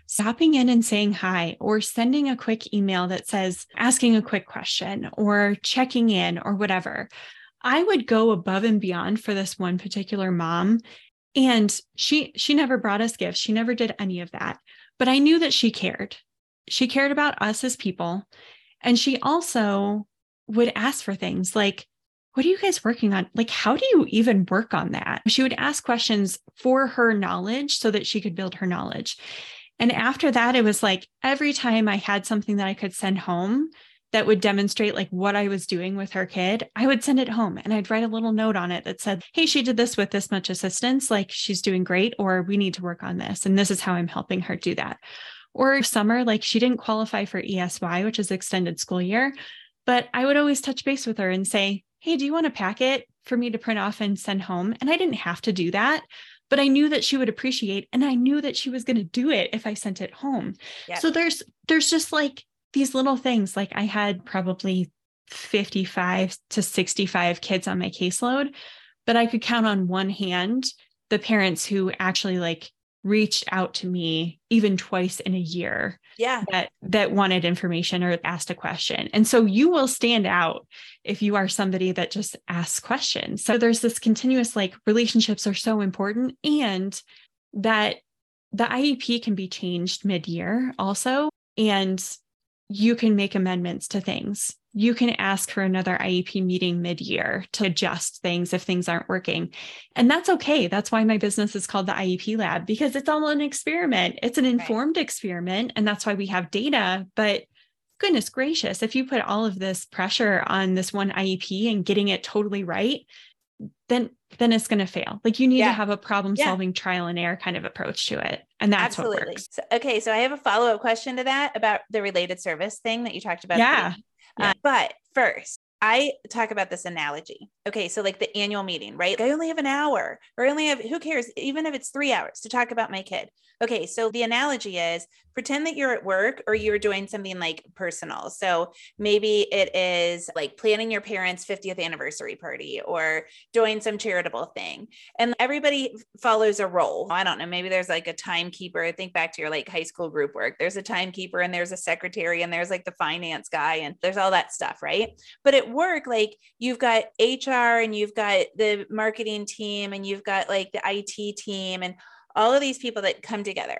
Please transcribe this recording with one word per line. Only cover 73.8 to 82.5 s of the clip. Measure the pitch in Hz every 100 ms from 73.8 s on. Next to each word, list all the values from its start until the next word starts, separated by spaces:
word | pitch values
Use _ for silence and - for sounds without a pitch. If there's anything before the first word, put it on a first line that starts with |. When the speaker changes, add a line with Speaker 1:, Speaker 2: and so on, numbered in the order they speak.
| 180
Speaker 1:
me | 180 165 160 165 - -
even | 226 208 185
twice | - 190 185 -
in | 196 185
a |
year | 165 175 - - - - _ -
Speaker 2:
Yeah. | 233 247 196
Speaker 1:
that, | 185 - _
that | 190 214 202
wanted | 196 190 185 170
information | 180 180 170 175 180
or | 180 175
asked | - 175 -
a | 175
question. | - 165 - - -
And | 214 220
so | 247 214
you | 202 320
will | 339 262
stand | - 233 233 190
out | 180 165 - - - - -
if | - 202
you | 208 202
are | 190
somebody | - 190 185 185
that | 180 175
just | 202 202 -
asks | -